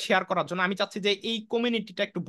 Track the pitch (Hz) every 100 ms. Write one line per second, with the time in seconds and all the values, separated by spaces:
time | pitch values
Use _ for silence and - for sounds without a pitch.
0 | - 185 185 180 147 185 185 196 202 214
1 | 196 196 220 226 220 233 240 226 220 185
2 | 202 -